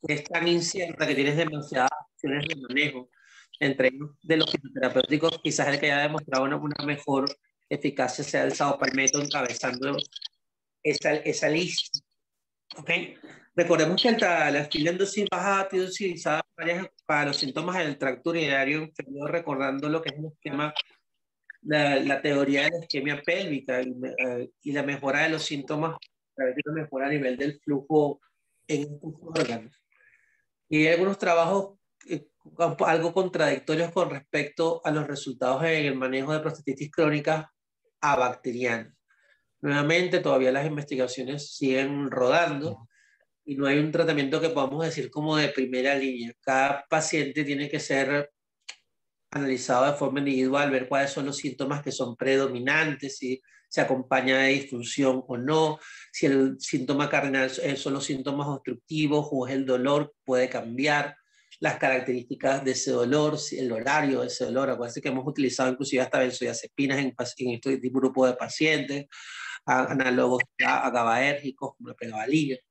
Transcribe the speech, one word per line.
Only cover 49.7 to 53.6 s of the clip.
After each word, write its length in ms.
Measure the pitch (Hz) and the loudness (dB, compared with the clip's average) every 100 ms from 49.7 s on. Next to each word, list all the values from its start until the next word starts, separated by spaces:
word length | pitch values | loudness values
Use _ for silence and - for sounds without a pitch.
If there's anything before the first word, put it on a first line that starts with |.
| 127 139 | 4 4
de 120 | 143 | 2
forma 220 | 139 139 | -2 0
individual, 500 | 139 131 131 139 147 | 0 2 2 2 2
ver 180 | 131 127 | 0 0
cuáles 220 | 139 139 | 0 0
son 160 | 147 139 | -2 -6
los 100 | 139 | -4
síntomas 460 | 147 123 135 147 | -6 -4 -4 -2
que 100 | 143 | -4
son 240 | 123 123 117 | -4 -4 -2
predominantes, 1000 | 127 135 135 123 127 151 160 135 139 - | 2 4 2 0 0 2 0 -2 -8 -6
si 220 | 123 131 _ _ | -6 -6 _ _